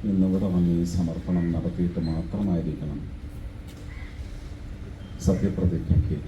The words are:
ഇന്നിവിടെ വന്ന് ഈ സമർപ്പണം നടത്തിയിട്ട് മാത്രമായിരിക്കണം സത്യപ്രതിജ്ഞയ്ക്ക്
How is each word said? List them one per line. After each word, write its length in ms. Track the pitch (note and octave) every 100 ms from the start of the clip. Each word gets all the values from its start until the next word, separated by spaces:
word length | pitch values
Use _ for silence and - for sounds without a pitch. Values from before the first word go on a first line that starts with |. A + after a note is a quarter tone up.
| G#2
ഇന്നിവിടെ 400 | F#2+ F#2 F#2+ G2+ F2+
വന്ന് 180 | F2 E2+
ഈ 20 | E2+ F2
സമർപ്പണം 500 | E2+ E2+ F2 F2 E2+ E2+
നടത്തിയിട്ട് 460 | E2+ F2 F2 F2 E2
മാത്രമായിരിക്കണം 880 | D#2+ E2+ G2+ G2+ E2+ E2 D2+ D2+ C#2+ - - - - - - - - - - - - - - - - - - - - - - -
സത്യപ്രതിജ്ഞയ്ക്ക് 920 | - - - - E2+ - - - D2+